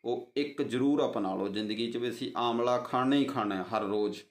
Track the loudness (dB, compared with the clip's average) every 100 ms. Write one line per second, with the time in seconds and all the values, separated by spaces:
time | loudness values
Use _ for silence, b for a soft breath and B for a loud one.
0 | -4 -4 -2 -2 -2 -2 -2 2 4 4
1 | 2 0 -2 -2 -2 -2 -2 -2 -2 -2
2 | -4 -4 -6 -2 0 2 2 2 0 0
3 | 4 4 2 0 -2 -2 -2 -2 0 0
4 | 0 -2 -14